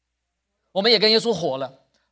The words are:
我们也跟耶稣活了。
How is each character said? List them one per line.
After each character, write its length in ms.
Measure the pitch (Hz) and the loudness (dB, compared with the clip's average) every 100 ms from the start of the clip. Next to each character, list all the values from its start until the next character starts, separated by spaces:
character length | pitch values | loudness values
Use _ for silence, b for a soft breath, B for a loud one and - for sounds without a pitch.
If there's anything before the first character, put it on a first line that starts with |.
| _ _ _ _ _ _ _ | _ _ _ _ _ _ _
我 100 | 185 | -2
们 100 | 214 | 2
也 60 | 214 | 2
跟 140 | 214 | 4
耶 80 | 220 | 2
稣 120 | 233 | 0
活 260 | 180 160 131 | -4 -4 -6
了。 240 | 131 - _ _ _ | -10 -14 _ _ _